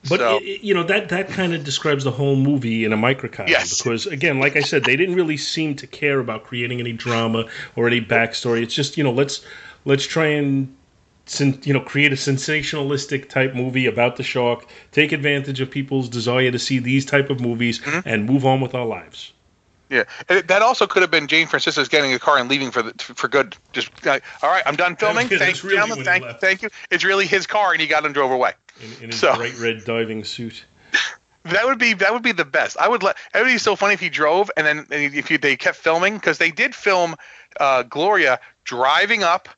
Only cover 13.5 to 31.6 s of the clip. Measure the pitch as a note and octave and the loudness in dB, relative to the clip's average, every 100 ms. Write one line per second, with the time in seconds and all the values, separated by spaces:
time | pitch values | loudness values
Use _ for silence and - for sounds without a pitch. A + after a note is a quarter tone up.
13.5 | B2+ B2+ B2+ B2+ G#2 A#2+ B2 B2+ C3 A#2+ | 0 -2 0 0 2 0 0 -4 0 0
14.5 | A#2 - - - - D3+ D#3 C#3+ C#3+ C3+ | 0 -6 -20 -2 2 2 2 0 -2 -2
15.5 | C3 C3 C#3+ C3+ C3+ B2 A#2+ A2+ B2+ B2+ | -4 -4 -4 -2 -2 -2 -2 0 2 2
16.5 | B2 - C3 A#2+ C3+ C3+ C#3+ C#3 C3 A#2+ | 0 -2 -2 2 0 2 2 2 -2 -2
17.5 | A#2 A#2+ A2+ C#3+ D#3+ - A2 G#2+ C3+ C3 | 0 -2 -2 -4 -6 -2 -2 2 2 4
18.5 | C3+ B2 B2+ A#2 F#2+ D#2+ - - _ _ | 2 0 -4 -6 -8 -12 -18 -20 _ _
19.5 | _ _ _ _ C3 - - - F#3 E3 | _ _ _ _ -2 -2 -8 0 0 4
20.5 | F#3+ A3+ B3+ G3+ G3 F3 D#3+ C#3+ D#3 D#3+ | 4 4 4 2 4 4 2 2 0 2
21.5 | D3 - D3+ B2+ D3+ C#3 B2+ - C#3+ B2 | 0 -2 -2 2 2 2 0 2 2 2
22.5 | C#3 C3 A#2+ A2+ - - A#2+ B2 C#3 B2 | -2 -2 -2 -4 -8 -14 -6 0 0 0
23.5 | - _ C3 A2 - D#3 C3+ - - C#3+ | -6 _ -8 -8 -6 -2 -2 -4 -2 0
24.5 | F#3 C#3 D3+ F3+ E3+ G#3 G#3+ B3 G3 F#3 | 2 0 0 -2 0 0 0 0 2 0
25.5 | F3+ F#3+ G3 G#3+ G#3+ C3 F3+ A#2+ A#2 F#3+ | -2 0 0 0 -2 0 0 0 -2 0
26.5 | F#3+ G#3+ - - F3+ F3+ G3 G3 G3 E3+ | 0 -4 -12 -4 -2 2 2 2 0 0
27.5 | G#3+ G3 E3 D#3 D3+ D3+ C#3+ C3 C3 A#2 | 0 2 0 2 0 0 0 0 2 0
28.5 | - - - A2 C3 A#2 A2+ D#3+ A2+ A#2+ | -2 -18 -20 -18 -16 -10 0 2 2 -2
29.5 | B2+ A#2 A2+ G#2 A#2 A2 A2 G#2+ - A#2 | -4 -4 -4 -4 -2 -2 -6 -10 -10 -12
30.5 | - - _ - - - - _ _ D#3+ | -14 -20 _ -4 -2 -2 -10 _ _ -2
31.5 | F#3 | 0